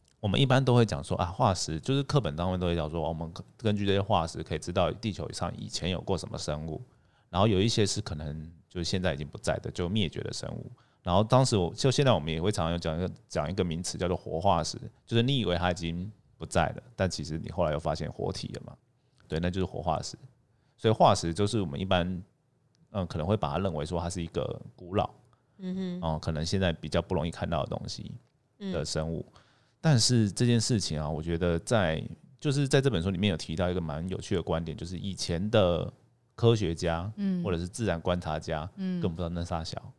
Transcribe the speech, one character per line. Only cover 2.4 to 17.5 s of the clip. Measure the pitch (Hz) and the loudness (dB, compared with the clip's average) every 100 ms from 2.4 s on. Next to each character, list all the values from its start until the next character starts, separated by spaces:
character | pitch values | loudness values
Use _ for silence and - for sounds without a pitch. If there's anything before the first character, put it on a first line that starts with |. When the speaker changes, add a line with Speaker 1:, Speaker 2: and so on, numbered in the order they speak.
| 87 | -2
Speaker 1:
面 | 92 | 0
都 | 90 | 2
会 | 85 | 0
讲 | 78 | 0
说， | 82 | -2
我 | 78 | -2
们 | 82 82 85 - _ | -2 -6 -10 -16 _
根 | 113 104 | 0 2
据 | 101 | 4
这 | |
些 | 98 | 2
化 | 98 101 80 | 4 2 2
石 | - | -4
可 | 78 80 | -6 -6
以 | |
知 | - | -2
道 | 90 85 | 2 2
地 | - 113 | 0 -6
球 | 92 80 | -4 -8
上 | - 87 - | -4 -6 -6
以 | - | -8
前 | - 82 | -4 -4
有 | 87 | -4
过 | 85 95 | -2 -2
什 | - | -2
么 | 76 | -8
生 | - 76 80 | -4 -4 -4
物， | 78 - _ _ _ _ | -8 -12 _ _ _ _
然 | 87 | 2
后 | 107 | 4
有 | 92 | 6
一 | 110 | 4
些 | 113 101 | 2 0
是 | - | 0
可 | - 76 | -4 -6
能 | 78 76 78 85 _ | -6 -8 -10 -16 _
就 | 90 | -6
是 | |
现 | 85 95 | -2 0
在 | 90 | 0
已 | 71 | -2
经 | 73 | -6
不 | - | -6
在 | - - | -2 -2
的， | - | -4
就 | - 87 | -4 -2
灭 | 107 85 | 0 0
绝 | - | -2
的 | - | -8
生 | - - | -6 -8
物。 | - - - _ _ | -10 -12 -16 _ _
然 | 92 90 | 2 2
后 | |
当 | 110 127 131 | 6 4 6
时 | 107 | 4
我， | 85 - | 2 2
就 | 139 | 2
现 | 123 | 4
在 | 135 | 4
我 | 98 | 4
们 | 76 | 2
也 | 80 | 0
会 | 90 | 0
常 | 104 82 | 0 0
常 | |
有 | 87 | 0
讲 | 82 80 | -2 -2
一 | |
个， | 90 - _ | -4 -6 _
讲 | 80 76 | -4 -2
一 | |
个 | 95 | 0
名 | 90 80 | -2 -2
词 | 87 - | -4 -4
叫 | 90 | -2
做 | 87 | -2
活 | - 82 | -2 0
化 | 98 85 | 2 4
石， | 78 - - - _ | 2 -6 -12 -16 _
就 | 117 | 0
是 | |
你 | 120 139 | 2 2
以 | 92 | 0
为 | 85 | 0
它 | 90 | 0
已 | 87 | 0
经 | 85 85 98 - _ _ | -2 -4 -6 -10 _ _
不 | 82 | -2
在 | 90 76 | 0 0
了， | - - - | -2 -14 -2
但 | 95 | -2
其 | - | -2
实 | 76 78 | -6 -6
你 | 87 | -6